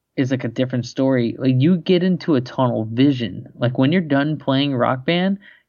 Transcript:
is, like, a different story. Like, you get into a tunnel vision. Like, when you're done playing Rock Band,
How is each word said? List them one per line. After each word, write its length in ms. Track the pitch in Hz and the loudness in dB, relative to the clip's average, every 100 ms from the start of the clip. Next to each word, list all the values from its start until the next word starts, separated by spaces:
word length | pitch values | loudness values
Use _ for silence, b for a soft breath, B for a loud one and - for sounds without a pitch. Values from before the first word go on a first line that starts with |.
| _ - | _ -4
is, 140 | 131 | -2
like, 140 | 131 | -2
a 40 | 123 | -4
different 380 | 117 127 127 113 | -4 -2 -2 -6
story. 480 | - 135 131 117 - | -2 0 2 0 -2
Like, 180 | 131 131 | 0 2
you 180 | 143 185 | 4 2
get 260 | 160 180 | 2 2
into 320 | 185 175 - 139 | 2 0 0 0
a 40 | |
tunnel 440 | 127 - 127 113 110 | 0 -2 0 0 -2
vision. 580 | 113 143 131 110 98 - - | 2 2 2 -4 -8 -14 -4
Like, 220 | 127 127 | -2 2
when 140 | 135 | 2
you're 80 | 180 | 2
done 360 | 156 139 147 156 | 0 0 0 -2
playing 360 | - 135 143 131 | -2 0 0 0
Rock 280 | 117 131 | 0 0
Band, 340 | 131 170 185 196 B B | -2 0 0 -2 B B